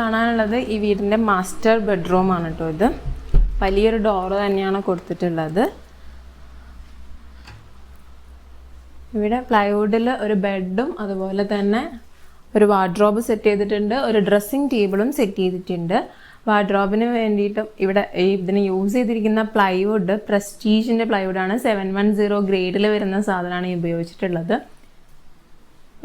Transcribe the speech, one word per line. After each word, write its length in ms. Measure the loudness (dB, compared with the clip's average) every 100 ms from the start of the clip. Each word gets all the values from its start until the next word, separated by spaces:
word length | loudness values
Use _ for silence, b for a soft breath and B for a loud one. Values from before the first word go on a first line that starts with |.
കാണാനുള്ളത് 580 | -2 0 0 0 0 0 -2
ഈ 60 | 0
വീടിൻ്റെ 340 | 0 0 0 2 2
മാസ്റ്റർ 460 | 0 -2 0 2 2 2
ബെഡ്റൂം 400 | -2 2 2 2 0
ആണ് 140 | -2 -4
കേട്ടോ. 100 | -4
ഇത് 140 | 0 0 0 -6 -8 2 4 4 2
വലിയൊരു 360 | 0 2 2 2 0
ഡോർ 240 | 0 0 0
തന്നെയാണ് 340 | 0 0 0 -2 -2
കൊടുത്തിട്ടുള്ളത്. 800 | -4 -4 -4 -2 -2 -2 0 -2 -4 -20 -20 -20 -20 -20 -20 -20 -20 -20 -20 -18 -18 -16 -16 -18 -20 -20 -20 -20 -20 -20 -20 -20 -20 -20 -20 -20 -20 -20 -20 -20 -20 -8 -2
ഇവിടെ 220 | 0 0 2
പ്ലൈവുഡിൽ 560 | 2 2 2 2 2 0 0
ഒരു 100 | 0 0
ബെഡും 460 | 0 -2 -2 -2 -4 -4
അതുപോലെ 420 | -6 -4 -4 -2 -2
തന്നെ 280 | 0 0 0 -2 -10 -18 b b b -2 4
ഒരു 100 | 4
വാർഡ്രോബ് 480 | 4 2 2 2 2 0
സെറ്റ് 200 | 0 2
ചെയ്തിട്ടുണ്ട്, 460 | 2 0 0 0 0 2
ഒരു 100 | 2 4
ഡ്രസ്സിംഗ് 420 | 2 2 -2 0
ടേബിളും 360 | 2 2 2 0 0
സെറ്റ് 220 | -2 0
ചെയ്തിട്ടുണ്ട്. 560 | -2 -2 -6 -4 -2 -2 -2 B B B 0
വാർഡ്രോബിന് 560 | 2 2 2 2 0 0 0
വേണ്ടിയിട്ടും 480 | 0 0 0 -4 -8 -2
ഇവിടെ 180 | 0 0 0 0
ഈ 20 | 2 2
ഇതിന് 240 | 0 0 0
യൂസ് 240 | 0 0 0
ചെയ്തിരിക്കുന്ന 440 | 0 0 0 0 0 2
പ്ലൈവുഡ് 580 | 2 2 0 0 0 -2 0
prestige-ൻ്റെ 800 | -2 -2 -4 2 2 2 0 0
പ്ലൈവുഡാണ്. 440 | 0 -2 -2 -2 0 0
സെവൻ 200 | 0 -2 0
വൺ 100 | 2 2
സീറോ 200 | 2 2 2
ഗ്രേഡിൽ 340 | 0 0 0 2
വരുന്ന 240 | 2 0 0 0
സാധനമാണ് 380 | -2 -2 -4 -4
ഈ 40 | -2
ഉപയോഗിച്ചിട്ടുള്ളത്. 760 | -2 -2 -6 -6 -4 -2 -2 -2 -4 -20 -20 -20 -20 -20 -20 -20 -20 -20 -20 -20 -20 -6